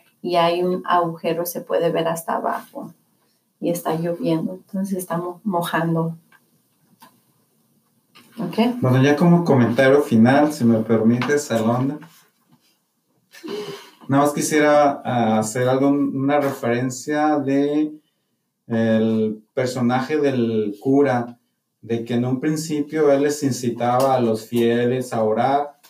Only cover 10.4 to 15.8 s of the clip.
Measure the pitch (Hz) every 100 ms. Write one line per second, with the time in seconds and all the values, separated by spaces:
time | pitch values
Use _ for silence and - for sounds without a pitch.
10.4 | 151 - 117 113 107 113 110 123 - 147
11.4 | - 113 110 123 135 151 - _ _ _
12.4 | _ _ _ _ _ _ _ _ _ -
13.4 | 339 427 - - - _ - 139 147 151
14.4 | 147 151 151 147 143 - 117 123 110 110
15.4 | 107 127 127 131